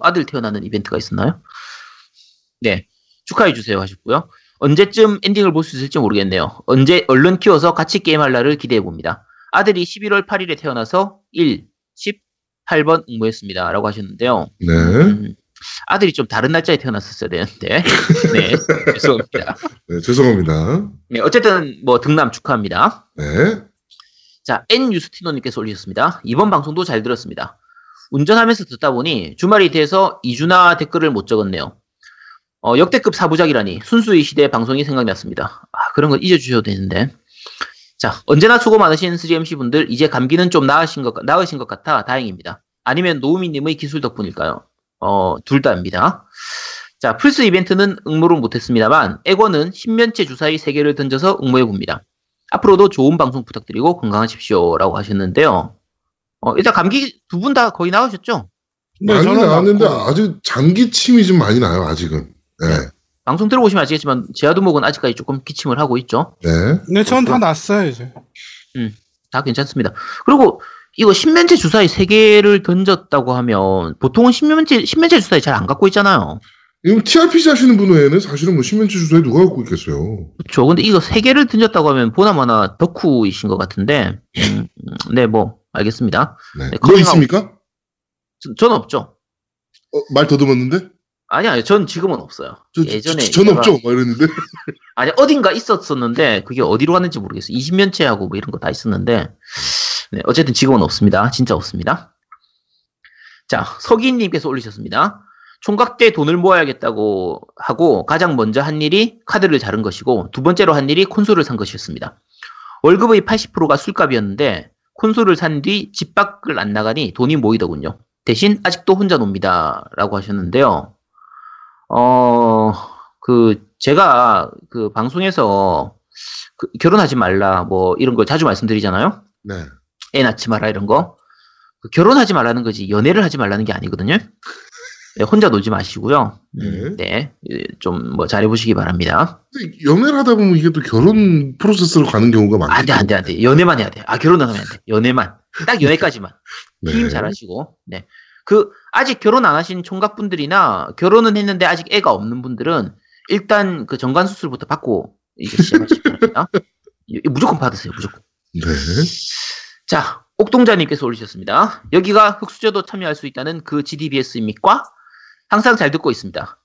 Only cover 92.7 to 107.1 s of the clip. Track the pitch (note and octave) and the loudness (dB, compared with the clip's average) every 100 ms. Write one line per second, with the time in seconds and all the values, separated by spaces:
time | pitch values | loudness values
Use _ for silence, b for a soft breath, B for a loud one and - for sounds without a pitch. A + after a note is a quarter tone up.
92.7 | E3 D3+ G#2+ C#3 D#3 A#2 F3 G#3 D3 A2+ | -4 -2 -4 -4 -4 0 4 6 6 4
93.7 | A#2 A#2 B2 A#2+ A#2 D#3 D#3+ - - - | 2 0 0 0 0 -2 -2 -14 -16 -18
94.7 | - _ - C3 - C#4 C#4+ F#3+ A#3 - | -18 _ -4 0 2 4 4 2 0 -2
95.7 | G3+ - C3+ A#2 A#2+ C#3+ G2+ - B2+ E2+ | -4 -2 -4 -2 0 0 0 -4 -2 0
96.7 | A2 D3+ F3+ F3+ B2+ G2 G#2 - A#2+ C#3+ | 0 2 0 -2 -6 -10 -12 -8 -8 -2
97.7 | F#3 G3 F3+ C#3+ G2+ F#2+ G2 - - - | 0 0 0 -2 -2 -4 -8 -8 -8 -8
98.7 | - A2+ G2 F#2 A#2 - _ B B B | -6 -4 -2 0 -2 -4 _ B B B
99.7 | B B B B - - - C#3 A2 C3 | B B B B -6 0 0 0 0 2
100.7 | A#2+ D2+ - G2+ F#2+ B2 - B2 E2 - | 2 2 0 2 2 0 -2 -2 -2 -4
101.7 | F2+ E2+ E3+ - _ _ - _ _ _ | -6 -4 -6 -8 _ _ -20 _ _ _
102.7 | _ _ _ b b b b - A#2 - | _ _ _ b b b b -6 -6 -6
103.7 | - - A3+ C4 B3 G3 E3 D3+ C3+ A2 | -8 -2 0 2 0 -2 -4 -4 -6 -8
104.7 | G#2 A2 A2 F#3+ b b b b b - | -14 -6 -2 -2 b b b b b -4
105.7 | G#3 A#3 - A3+ E3+ D3 F3 F#3 F3 C#3+ | 0 -2 2 2 2 0 2 2 2 0
106.7 | - A#2+ G#2+ G#2+ | -4 -6 -2 -2